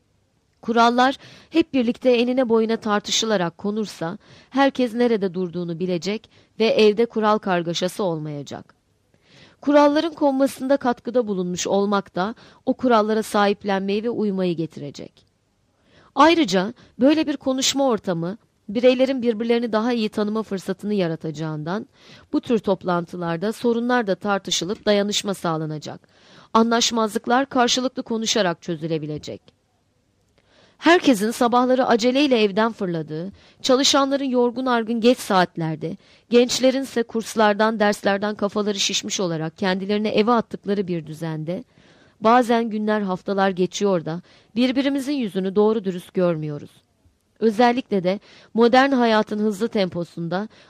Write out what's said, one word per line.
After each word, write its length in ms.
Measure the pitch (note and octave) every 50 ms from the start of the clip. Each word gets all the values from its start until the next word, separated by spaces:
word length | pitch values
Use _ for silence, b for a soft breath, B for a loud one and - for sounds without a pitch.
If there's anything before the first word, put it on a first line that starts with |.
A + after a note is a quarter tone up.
| _ _ _ _ _ _ _ _ _ _ _ _
Kurallar 540 | - - A3+ A#3 A#3 A#3+ A#3+ B3 B3 C4+ C4+ B B B B B B B
hep 240 | - D#4+ E4 - -
birlikte 380 | C4+ A#3 A3+ - - - C4
enine 380 | B3 A#3 B3 A#3+ B3+ C4 C4 A3
boyuna 280 | A3+ A3+ A3+ A3 A3+ A3
tartışılarak 800 | - A3 G#3 G#3 - - - - A3+ A3 G#3+ F#3+ F3 E3+ - -
konursa 600 | - G3+ G#3 A3 G#3+ F3+ - - E3 E3 G3 b b b b b b b
herkes 440 | - C4 C#4 C#4 C4+ - B3+ A#3 G#3
nerede 400 | A#3+ A#3+ A#3+ A#3 G#3 F#3+ F#3+ E3
durduğunu 460 | F#3 F#3 F3 D#3+ F3 F3 E3+ E3+ D#3+
bilecek 500 | F#3 F3+ F#3 E3+ - F#3+ G#3 A3+ - b b b b b b -
ve 60 | A3
evde 400 | A3+ - - A3 G#3+ G#3 F#3 A#3
kural 320 | A#3 - A3 G#3+ G#3+ G#3+ G#3+
kargaşası 680 | - G3+ F#3 F3 E3+ E3 E3+ - F3+ F3+ - - G#3+
olmayacak. 760 | F3+ E3 D#3 D3+ D#3 D3 C#3+ C#3 - - - - - _ _ _ _ _ _ _ _ b b b b b b b b b b
Kuralların 520 | - C#4 C#4+ D4 D4 D4 C#4+ D#4 D#4 E4+ D4+
konmasında 640 | - D4+ C#4+ C4+ C4 C#4 C4+ - - C4 C4 C#4 C#4
katkıda 500 | - B3+ A#3+ - _ - A3 B3+ A#3 G#3
bulunmuş 400 | G3+ F#3 F#3 F3+ F3+ E3+ - -
olmak 480 | F#3 G3 G3+ G3+ G#3 G3 F#3+ - _
da 200 | F3 F3+ G#3+ A#3 B B B B B B
o 80 | - B3
kurallara 500 | - - B3+ A#3+ G#3+ G#3 G#3+ G#3+ G#3+ G#3+
sahiplenmeyi 800 | - - G#3 G3+ G3+ G3+ - - G3+ G3 F#3+ F#3+ G3 G3 G#3+ G#3
ve 60 | A#3+
uymayı 460 | - - G#3+ G#3 F#3+ F#3+ F#3 F3+ E3+
getirecek. 680 | D3+ E3 D3+ - C#3 C#3+ C#3+ - - - - _ _ _ _ _ _ _ _ _ _ _ _ b b b b b b b b b
Ayrıca 580 | C4+ C#4+ D#4+ E4+ E4 D4+ F#3 F3+ F#3+ F3+ G#3+ - b b b b -
böyle 280 | A#3 C#4 D#4 D#4 D#4+ D4
bir 100 | D4 -
konuşma 500 | - C4+ C4 C4 C4 - - C4+ C#4 C4+
ortamı 500 | A3+ F#3 - G3+ F3 E3 E3 F3 G3+ - _ _ _ _ _ -
bireylerin 520 | G3 B3 A#3 B3+ B3+ B3 C4 B3 C4+ C4
birbirlerini 500 | A3 A#3+ A3+ G#3 A#3 A#3 A#3+ A#3+ A#3+ A#3
daha 220 | G#3+ G#3+ A3 B3+ B3
iyi 160 | A#3 G#3+ G#3
tanıma 340 | - A3+ G#3+ G#3 G#3+ A3 G#3
fırsatını 500 | - G3+ F#3 - - F#3 - - G#3 G#3
yaratacağından 920 | G3+ F3+ E3 D#3+ D#3 - D#3+ D3+ D3 D#3+ D#3 D#3 D3+ D3+ D#3+ F#3 A3 B3 - B B B B B B B B -
bu 80 | D4+
tür 180 | - - B3 G#3
toplantılarda 920 | - - F#3+ - - F3+ F3 F3 E3+ - - F3+ F3 E3+ E3+ E3 F3+ G#3+ A3
sorunlar 540 | - - A#3+ A#3 A#3 A#3+ A#3+ B3+ B3 A#3 F#3+
da 80 | F#3
tartışılıp 720 | - - G#3 G3+ G3 - F#3 - - E3+ E3+ A3 - -
dayanışma 480 | G#3+ G#3 G3+ G3+ G#3 G3+ - - G3+ F#3+
sağlanacak. 760 | - - F3 D#3+ D#3 D#3+ D3+ D#3 D3+ - - - - _ b b b b b b b b b b
Anlaşmazlıklar 920 | A3+ A3+ A#3 A#3 A#3 - - A3+ A#3 A3 G#3+ G#3 A3+ - A#3+ A#3+ B3+ C#4
karşılıklı 580 | - - C4 A#3+ A#3+ - C4 B3 A#3+ - - -
konuşarak 580 | - A#3 A3 A3+ G#3+ - A#3 G3 F3 E3+ -
çözülebilecek. 960 | - - E3+ D3+ D#3+ D#3+ E3 D#3 D3+ D3 D3+ D3 - - A2 G2 _ _ _ _ _ _ _ _ _ _ _ _ _ _ _ _ _ _ _ b b b b b b b b b
Herkesin 540 | - D4+ E4+ F4+ - D4 B3+ F3+ G3+ A3
sabahları 560 | A#3+ - B3+ A#3 A#3+ B3 B3+ B3 B3+ B3+ C4 -
aceleyle 560 | G#3+ G#3+ G#3 B3 B3+ C4+ D4+ C#4+ B3+ A3+ G#3+
evden 280 | G3+ F#3 G#3+ A3 A#3
fırladığı, 600 | G#3+ - G#3 F3+ E3+ D#3+ D#3 D3+ D#3 D#3 E3+ G3+ b b b b b b
çalışanların 640 | - - C4 B3+ C#4 - - C#4+ C#4 C4+ C#4 C4+ C#4
yorgun 400 | C4+ B3 B3 A#3+ A#3+ A3+ A#3+ C4
argın 360 | C4 B3 A#3 A3+ G#3 A#3+ A#3
geç 160 | G#3 A#3+ B3+ -
saatlerde, 800 | - - G#3 F#3 F3 - _ - E3 D#3+ D#3+ D#3 D#3+ D#3+ G3+ b b b b b b _
gençlerin 540 | A3+ A#3+ B3 A#3+ - - A#3+ C4 B3 C4+ C4+
ise 200 | A#3+ - A#3 A#3
kurslardan, 760 | - - A3+ G#3 - - A3 G#3+ G#3 G#3 G3+ G#3+ A3 A3+ G#3
derslerden 560 | G#3 G#3 G#3 - - G3+ G3 G3+ G#3 G#3 G#3+
kafaları 440 | - G#3 G3+ - G#3+ G#3 G#3 G3+ G3
şişmiş 400 | - - G3+ - - G#3 - -
olarak 380 | G3 F3 E3 D#3 D#3+ D#3+ - -
kendilerini 500 | G#3 F#3 F#3 G3 G3 F#3+ G#3 G#3 G#3+ G#3+
eve 240 | - G#3 G#3 A3
attıkları 560 | A#3+ A3+ G#3+ - - - - F#3+ G3+ G3 G3 F3
bir 180 | F3 E3+ D3+
düzende, 580 | D3+ D#3 D#3 E3 D#3+ D#3 D#3 D#3 D#3 F3+ - B3+ b b b b b b b b b b b
bazen 480 | G#3+ A3 A#3 B3+ B3 G#3+ A#3+ A#3 A#3 A#3
günler, 320 | G3+ G#3+ G#3+ G#3+ G#3+ G#3+
haftalar 480 | G3+ F#3+ F#3 F3 - - G3+ G3 G3 G3
geçiyor 560 | F#3+ F3 F#3 F3 - - G3+ G3+ F#3+ E3+ C3+
da 160 | D3+ D#3+ F3 b b b b b b b
birbirimizin 580 | A3+ B3+ B3+ A#3+ C4 B3+ C#4+ C#4 C#4+ B3+ C4+ D4
yüzünü 420 | C#4 A#3+ G3 - G3 F#3 G3 F#3
doğru 280 | G#3 G#3 G#3+ A3 A3+ F3+
dürüst 300 | F#3+ F3 F3+ - - _
görmüyoruz. 580 | F#3+ F3+ F3 E3+ D#3 D3+ D3+ D3 D3 - - _ _ _ _ _ _ _ _ _ _ _ _ _ _
Özellikle 640 | G#3+ A3+ G#3 G3+ B3 A#3+ A#3+ B3+ - - G#3 G3 E3
de 160 | F3+ F#3+ G#3 B B B B B B B
modern 380 | G#3+ A#3 A#3 A#3 B3+ C4+ C#4
hayatın 480 | C#4 B3 A#3+ A#3 A3 G#3+ G#3+ - G#3 G#3
hızlı 280 | G#3+ G#3+ G3+ F3+ A3 A3+
temposunda 800 | - A3 F#3+ F3+ - F3 E3+ - - E3+ E3+ E3 F3 F#3 G#3+ A3 b b b b